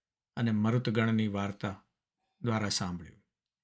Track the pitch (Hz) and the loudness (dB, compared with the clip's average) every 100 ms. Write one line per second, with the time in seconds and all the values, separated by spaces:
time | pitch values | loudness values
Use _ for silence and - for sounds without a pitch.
0 | _ _ _ - 117 107 110 120 123 110 | _ _ _ -4 0 2 2 2 2 2
1 | 113 110 107 98 101 - 104 101 _ _ | 2 2 0 0 -4 -4 -8 -8 _ _
2 | _ _ _ _ 120 110 101 - 95 87 | _ _ _ _ -2 0 0 -2 -4 -6
3 | 80 - _ _ _ _ | -10 -20 _ _ _ _